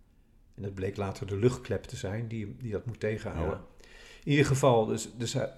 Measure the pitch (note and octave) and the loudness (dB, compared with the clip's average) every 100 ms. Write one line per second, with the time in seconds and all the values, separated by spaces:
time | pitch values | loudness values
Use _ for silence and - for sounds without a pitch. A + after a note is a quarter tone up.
0 | _ _ _ _ _ - G2 G2 F#2+ - | _ _ _ _ _ -12 -10 -4 -6 -4
1 | G2 F#2+ F#2+ G2 B2 B2+ - F#2+ - - | -6 -6 -4 2 2 2 -4 -6 -6 -8
2 | F#2+ A2 A#2 A2+ G2+ - A#2+ F#2+ A#2 G2+ | -6 -6 -6 -6 -8 -8 -6 -4 -4 -4
3 | G#2+ A2 G#2+ D#2+ - - - - - - | -2 -2 -4 -2 -2 -4 -8 -20 -20 -20
4 | - - - C#3+ C3+ C3 C#3 A#2 A2 A2+ | -20 -8 2 4 6 6 6 6 4 0
5 | - B2 A#2 C3 A2+ | -4 -6 -4 -2 -4